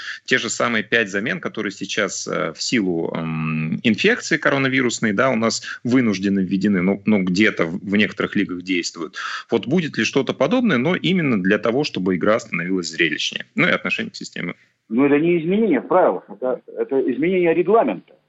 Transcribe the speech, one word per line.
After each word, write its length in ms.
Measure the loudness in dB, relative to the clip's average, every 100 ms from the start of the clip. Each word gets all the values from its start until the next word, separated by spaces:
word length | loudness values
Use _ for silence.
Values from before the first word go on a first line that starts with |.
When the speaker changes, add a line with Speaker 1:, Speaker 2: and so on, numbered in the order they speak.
| -12 -12
Speaker 1:
те 140 | -2 0
же 120 | 0
самые 320 | -2 -2 -2
пять 260 | 0 0 0
замен, 300 | -2 -4 -6
которые 300 | -6 -6 -6
сейчас, 580 | -8 -6 -2 -2 -4 -6
э, 280 | -4 -4
в 80 | -6
силу, 500 | -2 0 0 -2 -4
м, 640 | -4 -4 -4 -2 -2 -2 0
инфекции 560 | 0 2 2 0 -2 -2
коронавирусной, 760 | 0 0 0 0 0 0 0
да, 160 | 2 2
у 80 | 2
нас 260 | 0 -2 -6 -8
вынуждены 560 | 2 2 4 0 0 2
введены, 400 | 2 2 2 2
ну, 220 | 2 0
ну, 180 | 2 2
где-то 440 | 2 4 2 2 -2
в, 120 | -4
в 180 | -2 2
некоторых 400 | 2 0 -2 -2
лигах 260 | -2 -4
действуют. 540 | -2 -2 -2 -8 -10 -8 -10 -10 -2
Вот 160 | -2 2
будет 320 | 0 0 -2
ли 60 |
что-то 280 | 0 0 -2
подобное, 460 | 0 2 2 2 2
но 180 | 0 0
именно 460 | 0 0 2 2
для 160 | 2 2
того, 260 | 2 0
чтобы 320 | -2 -2 0 2
игра 220 | 2 0
становилась 500 | -2 -6 -4 -4 -4
зрелищнее? 560 | 0 0 0 -6 -6 -6
Ну, 140 | 0 2
и 20 |
отношение 400 | 0 -2 -4 -6
к 60 | -10
системе. 380 | -12 -8 -8 -10 _ _ _
Speaker 2:
Но 160 | 2
это 140 | 4 4
не 200 | 4 2
изменение 420 | 2 2 2 2
в 80 | 2
правилах, 360 | 4 4 2 -8
это, 320 | -6 -4 -4 -8 -6
это 200 | -2 0 0
изменение 400 | 0 0 2 2
регламента. 640 | 2 4 4 2 -4 -10 _